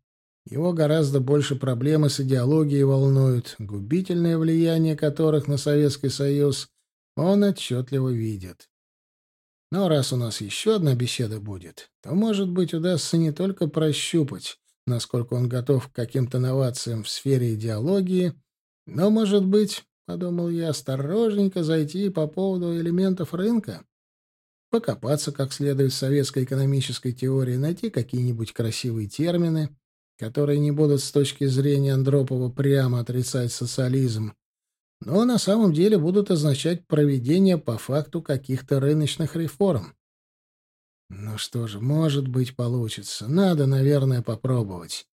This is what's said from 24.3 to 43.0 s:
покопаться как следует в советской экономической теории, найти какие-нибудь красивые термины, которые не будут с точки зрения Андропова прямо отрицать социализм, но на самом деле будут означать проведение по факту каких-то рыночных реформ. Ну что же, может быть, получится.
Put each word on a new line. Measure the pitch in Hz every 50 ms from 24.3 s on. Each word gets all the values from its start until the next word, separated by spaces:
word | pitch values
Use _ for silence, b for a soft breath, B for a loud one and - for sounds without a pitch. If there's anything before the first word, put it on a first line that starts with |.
| _ _ _ _ _ _ _ -
покопаться | - 226 - - 104 - 110 120 151 147 - 147
как | 143 - 139 135 -
следует | - 143 143 139 135 139 131
в | 135
советской | - 135 135 143 143 131 - - 139 127
экономической | 131 135 135 135 139 139 135 131 - 123 - - 127
теории, | 120 - 131 131 135 135 131 123 123 127
найти | 143 160 175 - - 220
какие-нибудь | - 135 113 - - 123 123 123 117 113 113 - -
красивые | - 113 110 - - - 123 113 110 104 101
термины, | - - 156 175 175 175 170 165 160 160 151 143 - _ _ _ _ _ _ _ _ -
которые | 110 113 - 147 147 143 147 147
не | 147 147
будут | 143 147 156 147 143 135 139
с | -
точки | - 143 139 139 - - 143
зрения | 135 127 135 135 143 143 139 139 139 135
Андропова | 135 131 139 143 143 131 131 131 127 127 123
прямо | 127 - 135 139 139 139 131 123 123 120
отрицать | 113 - 120 127 123 - - 127 123 117
социализм, | - - 123 120 - - 127 127 127 139 131 123 110 110 110 104 - _ _ _ _ _ _ _ _ _ _ _ _ _
но | - 101 151 202 240
на | 254 240 196
самом | - 185 202 226 220 185 151
деле | 156 180 214 214 180
будут | 147 175 185 208 202 202
означать | 185 156 147 151 135 135 - 160 180 170 -
проведение | - 156 151 147 143 139 127 120 131 165 185 196 190 180 156
по | - - 113 107
факту | - - 131 151 147 - - 165
каких-то | 156 - 139 135 - - 131 131 - - 143 135
рыночных | 135 143 151 156 151 139 - - 160 - -
реформ. | 165 165 139 - - 202 196 160 107 87 - - _ _ _ _ _ _ _ _ _ _ _ _ _ _ _ _ _ _ _ _ _ _ _
Ну | 92 95 104 107 110 110
что | - - - 120 117 107
же, | 101 101
может | 113 131 147 156 160 151 139 143 135 127
быть, | 123 127 127 123 -
получится. | - 123 120 123 123 117 104 - -